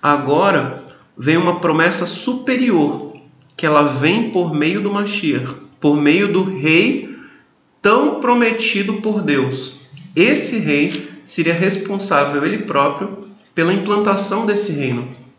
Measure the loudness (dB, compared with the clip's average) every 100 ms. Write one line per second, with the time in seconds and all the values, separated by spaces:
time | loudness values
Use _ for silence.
0 | 2 0 2 2 4 2 -2 -8 -16 -20
1 | _ -6 0 2 2 0 0 2 2 0
2 | -4 -4 -4 -4 -2 0 2 2 2 -2
3 | -10 -16 -20 _ _ -4 2 4 4 2
4 | 2 2 0 0 0 0 0 0 -2 -2
5 | -4 -2 -2 -2 -4 -10 -18 _ 0 4
6 | 4 4 2 0 0 -2 0 2 2 0
7 | -6 -16 -20 -20 _ _ _ _ 2 4
8 | 2 0 0 2 2 0 -2 -2 -2 -2
9 | -2 -2 0 0 0 -4 -10 -16 -20 -20
10 | -8 2 2 2 0 -2 0 0 0 -2
11 | -12 -16 -10 -2 0 2 0 -2 -4 -6
12 | 0 2 2 0 -2 -2 -2 0 0 -2
13 | -8 -10 -16 -20 _ -2 0 0 0 0
14 | 2 0 0 -2 0 -2 -2 -2 -2 -4
15 | -6 -14 -20